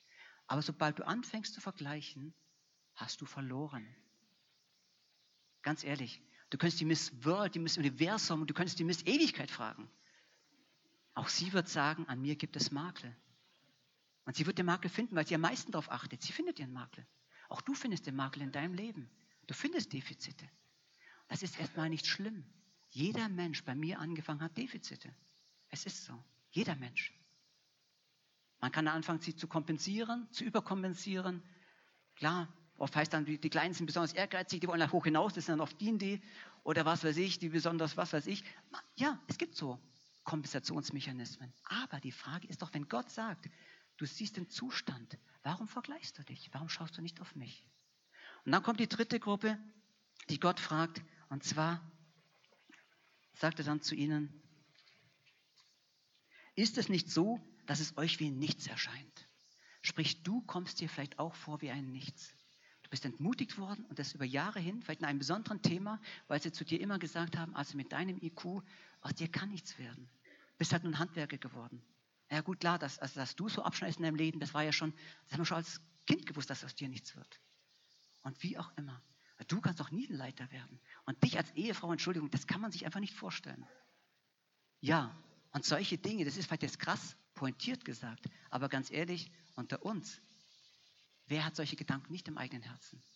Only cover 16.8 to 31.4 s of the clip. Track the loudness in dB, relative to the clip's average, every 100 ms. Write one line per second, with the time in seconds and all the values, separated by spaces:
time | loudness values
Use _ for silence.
16.8 | -10 -14 -20 _ _ -20 -10 -6 -4 -2
17.8 | 0 -2 0 0 0 -2 -4 -2 -2 -2
18.8 | -4 -8 -12 _ _ _ -10 -4 0 0
19.8 | -2 -4 -8 -10 -12 -12 -18 _ _ _
20.8 | _ _ -20 -20 -6 -4 -4 -4 -4 0
21.8 | 0 2 0 0 -2 -6 -12 -18 _ _
22.8 | _ 0 2 2 0 0 0 -2 -2 -2
23.8 | 0 -2 -2 -4 -2 -4 -4 -4 -6 -6
24.8 | -10 -12 -14 -18 -20 _ _ _ -14 -10
25.8 | -8 -8 -10 -12 -14 _ _ -2 0 -2
26.8 | -4 -4 -4 -6 _ _ _ _ _ _
27.8 | _ _ _ _ _ _ _ -4 0 4
28.8 | 4 4 2 0 -2 -6 0 0 2 0
29.8 | 0 0 0 -2 -4 -4 2 2 2 0
30.8 | 0 -2 -2 0 0 -2